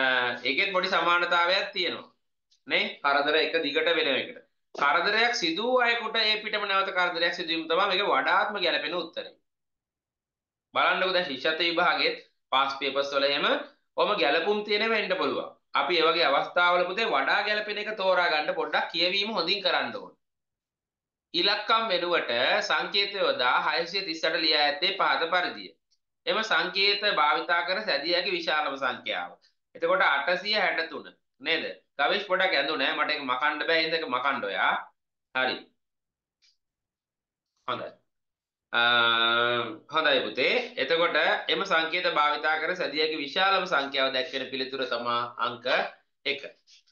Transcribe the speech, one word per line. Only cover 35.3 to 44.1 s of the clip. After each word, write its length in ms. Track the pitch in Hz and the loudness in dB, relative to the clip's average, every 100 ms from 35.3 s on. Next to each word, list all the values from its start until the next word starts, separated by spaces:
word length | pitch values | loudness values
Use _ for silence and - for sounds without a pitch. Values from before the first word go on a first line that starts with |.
හරි. 220 | 131 127 - - _ _ _ _ _ _ _ _ _ _ _ _ _ _ _ _ _ _ _ - | -2 -2 -4 -10 _ _ _ _ _ _ _ _ _ _ _ _ _ _ _ _ _ _ _ -8
හොඳයි. 220 | 113 - - _ _ _ _ _ _ _ | -6 -8 -14 _ _ _ _ _ _ _
අ, 80 | 117 120 120 117 117 117 117 120 120 117 107 - | 0 4 4 4 4 2 2 2 0 -4 -10 -6
හොඳයි 340 | 156 147 131 | 0 2 2
පුතේ. 320 | - - 156 240 247 - | 0 0 0 0 -2 -4
එතකොට 400 | 135 165 170 151 180 202 - | 0 2 2 2 0 0 -2
එම 140 | 170 | -2
සංකේත 420 | 190 165 160 180 175 | 0 0 0 -2 0
භාවිතා 400 | 151 147 147 156 156 | 2 2 0 -2 -2
කර 180 | 160 180 | -2 -4
සැදිය 260 | 139 147 | -4 -2
හැකි 140 | 156 156 | -2 -2
විශාලම 500 | 139 190 196 190 180 | -4 0 2 0 0
සංඛ්‍යාව 420 | 151 135 135 135 | -2 -2 0 0